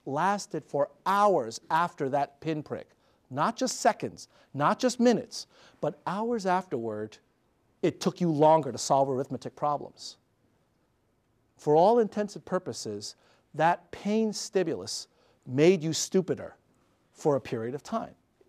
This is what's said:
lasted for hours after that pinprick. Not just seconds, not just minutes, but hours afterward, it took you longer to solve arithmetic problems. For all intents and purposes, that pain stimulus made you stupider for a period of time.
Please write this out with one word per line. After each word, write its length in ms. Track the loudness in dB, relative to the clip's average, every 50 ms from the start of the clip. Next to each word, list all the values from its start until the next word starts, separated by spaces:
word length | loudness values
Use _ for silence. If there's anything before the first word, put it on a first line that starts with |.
| -10 -6
lasted 580 | -4 -2 0 0 -2 -2 -6 -8 -8 -10 -8
for 240 | _ -2 -2 -2 -2 -4 _ -4
hours 560 | -2 2 4 4 4 4 2 0 -2 -6 -12 -4 0
after 400 | 0 0 0 0 -2 -4 -4 -2
that 320 | 0 0 -2 -2 -6 _
pinprick. 480 | -6 -6 -6 -6 -6 -8 -10 -12 -12 -14 _ _ _ _ _ _ _ -8
Not 260 | -4 -2 -2 -2 -2
just 240 | -2 -4 -4 -2 0
seconds, 500 | 0 0 0 0 -4 -10 -10 -12 -18 -20 _ _ _ _ -4
not 240 | 0 0 2 2 2
just 200 | 0 -2 0 2
minutes, 460 | 4 4 4 2 0 -6 -12 -16 -16 -16 _ _ -20 -20 _ _
but 220 | -6 -6 -6 -6 -6 -6
hours 400 | -4 -4 -2 -2 -2 -2 0 0
afterward, 720 | 0 0 -2 -4 -6 -6 -4 -4 -6 -6 -8 -10 -12 -16 _ _ _ _ _ _ _ _ _ _ _ _ -2
it 180 | -2 -2 -2
took 180 | -2 -4 -2 0
you 120 | 0 0
longer 400 | 4 6 6 6 6 6 2 0
to 80 | -6 -6
solve 320 | -2 0 2 2 2 2
arithmetic 440 | 0 -2 -4 -6 -8 -10 -10 -12 -8
problems. 600 | -6 -4 -4 -4 -4 -6 -12 -16 -18 -18 -18 -18 _ _ _ _ _ _ _ _ _ _ _ _ _ _ _ _ _ _ _ _ _ _ _ _ _ _ _ _
For 200 | _ 0 4 4
all 240 | 6 6 6 6 4
intents 360 | 2 2 0 -4 -6 -6 -8
and 80 | -12 -8
purposes, 720 | -6 -4 -4 -4 -6 -10 -10 -8 -8 -8 -10 -10 -14 -16 _ _ _ _ _ _ _ -2
that 380 | 2 2 2 2 0 -4 _
pain 420 | -14 -8 -4 -2 0 0 0 0 -2
stimulus 720 | -6 -6 -2 0 0 0 0 -2 -6 -6 -8 -10 -10 -10 -14 _ _ _ _ _ _ _
made 380 | -4 2 4 6 6 6 4 2
you 100 | -2 -4
stupider 640 | -4 -2 0 0 0 0 0 -2 -6 -8 -12 -16 _ _ _ _ _ _ _ _ _ _ _ _
for 220 | -2 0 2 2
a 60 | 2
period 340 | 0 -4 -6 -6 -6 -6 -8
of 80 | -10 -8
time. 320 | -8 -8 -8 -8 -10 -14 _ _ _ _ _ _